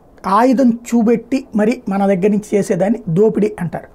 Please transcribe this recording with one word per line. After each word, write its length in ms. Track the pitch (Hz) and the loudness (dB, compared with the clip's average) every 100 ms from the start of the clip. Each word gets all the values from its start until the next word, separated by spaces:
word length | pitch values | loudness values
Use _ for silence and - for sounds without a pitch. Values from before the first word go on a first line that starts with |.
| _ - 190 | _ -12 -2
ఆయుధం 440 | 202 262 254 247 | 2 4 4 2
చూపెట్టి 760 | 233 - 240 226 226 - 262 - 214 | 0 -2 0 2 0 -2 -6 -4 -2
మరి 260 | 214 254 - | 0 -2 -4
మన 180 | 196 196 | -2 0
దగ్గర 220 | 190 202 | 0 0
నుంచి 300 | 208 - 202 | -2 -2 -2
చేసేదాన్ని 400 | 196 185 190 247 - | -2 -2 -2 -2 -2
దోపిడీ 480 | 160 220 214 208 - | 0 2 2 -2 -2
అంటారు. 240 | 175 - - | -8 -10 -14